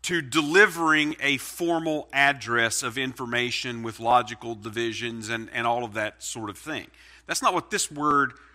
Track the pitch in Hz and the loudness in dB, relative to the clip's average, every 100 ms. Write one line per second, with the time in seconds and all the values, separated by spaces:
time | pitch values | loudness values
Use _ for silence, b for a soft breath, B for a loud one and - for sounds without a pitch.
0 | - 175 135 156 147 175 208 165 160 156 | -2 -2 2 0 4 8 6 6 2 4
1 | 151 151 139 135 - - 170 165 160 151 | 2 0 0 0 -4 -4 0 0 0 -2
2 | 123 139 139 139 110 120 113 - 127 120 | -2 2 4 2 0 2 2 0 -4 -4
3 | 131 123 120 120 120 117 127 117 113 110 | -4 -6 -4 -2 -2 -4 -6 -6 -8 -4
4 | 113 123 113 117 117 110 107 110 117 104 | 2 4 2 -8 -10 -8 -8 -4 -4 -4
5 | 117 113 107 117 113 123 117 120 117 107 | -8 -8 -6 -6 -6 -2 0 0 -2 -4
6 | 107 - - 123 107 95 156 139 - B | -4 -6 -12 -8 -10 -10 -8 -10 -10 B
7 | B B - 170 254 180 - 202 - 147 | B B -8 0 2 0 -2 -4 -4 -2
8 | 147 143 131 - b | 2 4 2 -4 b